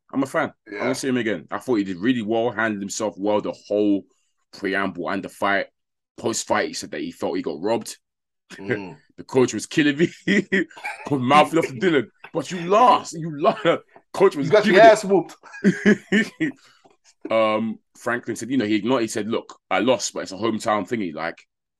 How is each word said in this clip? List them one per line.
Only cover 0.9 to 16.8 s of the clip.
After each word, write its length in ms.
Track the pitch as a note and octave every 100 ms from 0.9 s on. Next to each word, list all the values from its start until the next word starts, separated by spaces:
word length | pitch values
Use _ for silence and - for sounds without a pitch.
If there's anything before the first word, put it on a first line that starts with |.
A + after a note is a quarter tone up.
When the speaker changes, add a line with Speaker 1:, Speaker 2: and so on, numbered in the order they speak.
Speaker 1:
see 140 | C3 C#3
him 100 | B2+
again. 280 | A2 F2 -
I 80 | G#2
thought 160 | - A2+
he 80 |
did 140 | G2 F2
really 240 | A2 B2
well, 280 | G#2 A2+ A#2+
handled 300 | G#2+ A2+ G#2
himself 360 | G2 - A2 F#2
well 240 | G2+ G#2
the 100 | F#2+
whole 520 | - - G#2 G#2 G2 - _ _ _ _
preamble 580 | - G2 F#2+ G2 E2+ D#2+
and 120 | G2
the 60 | F2
fight. 380 | - G2+ G2 - _ _ _ _ -
Post-fight, 520 | - G#2+ - G#2+ E2
he 60 |
said 160 | D#2 -
that 100 | D2+
he 100 | D#2+
felt 240 | - F#2+ F2
he 60 |
got 180 | F2+ D2+
robbed. 380 | G2 A2+ A2 - _ _ _ _ _
Speaker 2:
Mm. 440 | - G2 G#2+ F#2+ D#2
Speaker 1:
<laughs> 40 | _ -
The 40 |
coach 280 | - C3 A#2+
was 140 | G#2+ -
killing 320 | - D3 C#3+
me. 100 | E3+ - -
<laughs> 380 | G3+ - G3 - - - - -
Put 140 | C#3
mouthing 380 | B2 D3 D3 D#3+
off 80 | D#3+
Dylan. 400 | B2+ F3+ D3 G#2 _ -
But 180 | D#3 -
you 100 | F3+
lost. 500 | E3+ G#3 B3 C#3 -
You 260 | E3 E3 C#3+
lost. 240 | F3+ - E3+ D3+ -
<laughs> 240 | - _
Coach 200 | - F#3+
was 120 | D3+ C#3
Speaker 2:
You 60 |
got 120 | G#3
your 120 | G3+ F#3+
Speaker 1:
giving 120 | A3+
it. 40 |
Speaker 2:
ass 120 | G#3
whooped. 320 | F#3+ F#3+ - - - - G3+ - G3+ G3+ -
Speaker 1:
<laughs> 400 | G#3 G#3+ - D#3+ - _ _